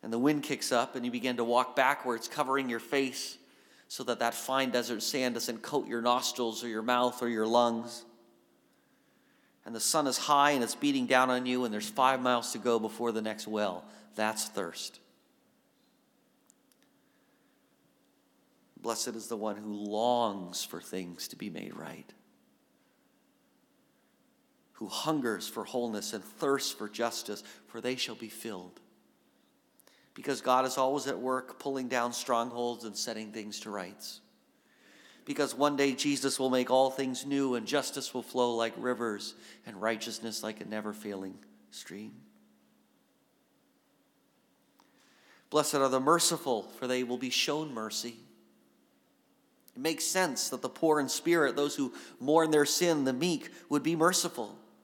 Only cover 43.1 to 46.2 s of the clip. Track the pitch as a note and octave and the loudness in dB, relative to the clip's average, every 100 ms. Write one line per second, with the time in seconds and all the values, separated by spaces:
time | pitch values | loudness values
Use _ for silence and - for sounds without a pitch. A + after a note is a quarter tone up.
43.1 | _ _ _ _ _ _ _ _ _ _ | _ _ _ _ _ _ _ _ _ _
44.1 | _ _ _ _ _ _ _ _ _ _ | _ _ _ _ _ _ _ _ _ _
45.1 | _ _ - _ D3+ C#3+ C#3+ C3+ C3 C3+ | _ _ -20 _ 2 4 4 4 4 4
46.1 | E3 | 6